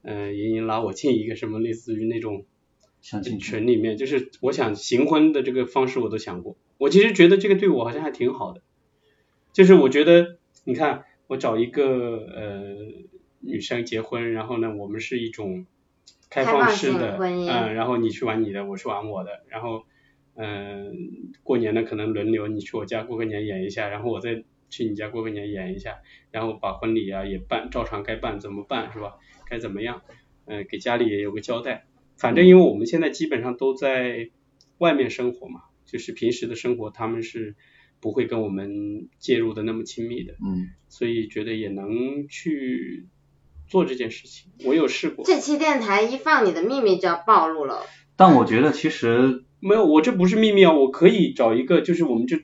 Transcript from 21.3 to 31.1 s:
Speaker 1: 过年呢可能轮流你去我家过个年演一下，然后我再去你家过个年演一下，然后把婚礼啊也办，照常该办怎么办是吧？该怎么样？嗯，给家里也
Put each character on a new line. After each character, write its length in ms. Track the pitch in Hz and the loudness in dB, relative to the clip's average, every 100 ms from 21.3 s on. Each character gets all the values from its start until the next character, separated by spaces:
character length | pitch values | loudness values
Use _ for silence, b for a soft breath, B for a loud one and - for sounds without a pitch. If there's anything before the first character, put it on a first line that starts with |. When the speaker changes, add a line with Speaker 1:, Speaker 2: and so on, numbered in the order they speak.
| - | -16
Speaker 1:
过 160 | - 123 | -2 0
年 160 | 110 113 | 0 -2
呢 80 | |
可 120 | 110 107 | -2 -6
能 180 | 107 | -4
轮 180 | 107 107 | -2 0
流 160 | 110 104 | -2 -2
你 120 | 107 | -8
去 160 | 95 113 | -8 -10
我 100 | 98 | -6
家 180 | 113 | -8
过 120 | 113 113 | -6 -6
个 100 | 110 | -6
年 200 | 104 107 | -6 -6
演 180 | 95 | -6
一 60 | 98 | -6
下， 180 | 104 104 | -6 -8
然 140 | 104 | -6
后 80 | 120 | -6
我 100 | 104 | -6
再 240 | 117 113 - _ _ | -6 -8 -10 _ _
去 160 | - 113 | -8 -6
你 100 | 104 | -6
家 120 | 107 | -8
过 140 | 113 | -8
个 60 | 110 | -8
年 220 | 104 104 | -8 -8
演 220 | 101 92 | -8 -8
一 60 | 95 | -10
下， 200 | 113 104 b b b | -12 -16 b b b
然 140 | 110 113 | -8 -6
后 80 | |
把 200 | 107 101 | -6 -8
婚 220 | 95 113 113 | -6 -2 -2
礼 140 | 98 | -2
啊 140 | 95 | -8
也 140 | 101 95 | -8 -10
办， 320 | - 120 - | -6 -6 -4
照 140 | 127 113 | -8 -8
常 180 | 104 | -8
该 120 | 101 110 | -8 -8
办 240 | 120 101 | -8 -10
怎 120 | 104 | -12
么 120 | 101 | -14
办 280 | 101 127 110 | -8 -8 -8
是 80 | 110 | -12
吧？ 160 | 104 - b b - | -14 -16 b b -14
该 100 | 117 | -12
怎 140 | 110 | -10
么 100 | 98 | -8
样？ 200 | 113 120 _ b b _ - | -10 -10 _ b b _ -14
嗯， 200 | 107 98 | -12 -10
给 100 | 101 | -8
家 180 | 120 120 | -4 -2
里 100 | |
也 140 | 117 | 0